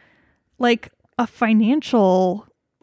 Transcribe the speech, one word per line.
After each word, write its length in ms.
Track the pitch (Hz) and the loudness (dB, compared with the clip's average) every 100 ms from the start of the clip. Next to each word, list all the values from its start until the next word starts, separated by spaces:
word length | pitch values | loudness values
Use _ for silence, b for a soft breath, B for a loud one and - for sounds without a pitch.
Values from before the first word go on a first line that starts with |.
| _ _ _ _ _ _ | _ _ _ _ _ _
like, 320 | 247 233 - _ _ - | -2 -2 -6 _ _ -8
a 80 | 233 | -8
financial 1200 | - 220 220 220 294 - 240 190 185 185 202 - _ _ _ | -4 0 2 2 0 0 0 2 2 0 -4 -12 _ _ _